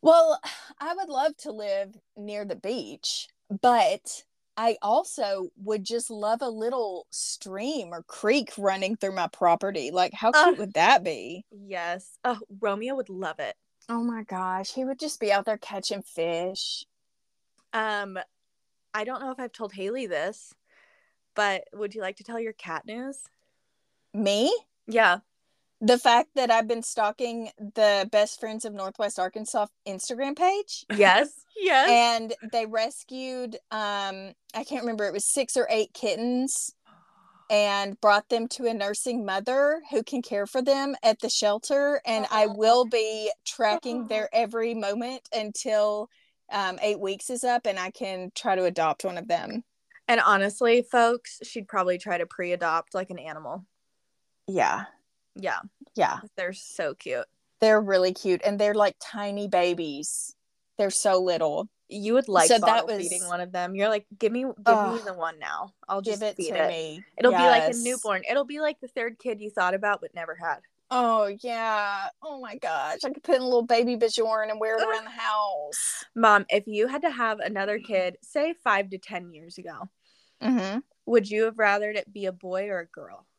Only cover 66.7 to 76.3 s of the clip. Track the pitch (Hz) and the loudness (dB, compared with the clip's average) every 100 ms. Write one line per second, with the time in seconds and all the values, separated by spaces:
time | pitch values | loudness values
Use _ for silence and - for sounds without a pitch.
66.7 | 165 160 156 - - 247 185 175 - - | -2 -8 -12 -16 2 4 6 6 6 4
67.7 | 240 240 254 220 190 - 254 269 294 302 | 0 -2 -4 -2 -4 0 -2 -2 -2 -4
68.7 | 294 247 - 233 226 247 208 208 202 180 | -4 -10 -6 -6 -6 -8 -6 -6 0 0
69.7 | 196 208 202 160 170 165 165 165 143 _ | 2 0 -2 -4 -12 -10 -8 -6 -6 _
70.7 | _ _ 254 240 226 202 202 247 226 226 | _ _ 0 4 4 2 -2 -6 -4 -2
71.7 | 214 202 202 196 - 320 277 247 240 - | -2 -2 -4 -8 -10 -14 -12 -12 -10 -4
72.7 | 156 135 170 262 294 - 277 254 247 233 | -4 -4 -4 -6 -8 2 2 4 2 4
73.7 | 233 240 240 226 233 220 220 214 214 220 | 4 4 2 0 2 0 0 -2 -2 -2
74.7 | 226 226 220 220 233 226 214 208 170 147 | 0 0 -2 -6 -6 -2 0 0 -4 -6
75.7 | 147 - - - - 226 | -6 -6 -6 -10 2 6